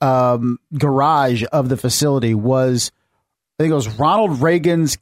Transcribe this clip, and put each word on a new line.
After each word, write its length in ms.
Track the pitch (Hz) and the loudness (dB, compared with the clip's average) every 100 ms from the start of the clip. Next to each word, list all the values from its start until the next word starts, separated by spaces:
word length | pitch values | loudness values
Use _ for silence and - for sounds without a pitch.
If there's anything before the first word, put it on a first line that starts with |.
um, 580 | 139 127 123 120 123 120 _ 143 | 0 2 2 0 -2 -6 _ -4
garage 680 | 147 135 143 151 131 117 117 | 0 2 2 2 2 0 -2
of 160 | 151 127 | -2 0
the 80 | 131 | -2
facility 580 | 127 - 147 139 117 | -2 -2 0 0 0
was, 560 | 107 117 131 131 123 - - _ _ _ _ _ - | 0 0 0 0 0 -4 -10 _ _ _ _ _ -4
I 20 | |
think 80 | 156 | 0
it 60 | 151 | 0
was 140 | 113 | -2
Ronald 520 | 107 151 208 208 135 | -2 0 2 0 0
Reagan's 560 | 160 175 170 170 156 - | 0 2 2 0 0 -4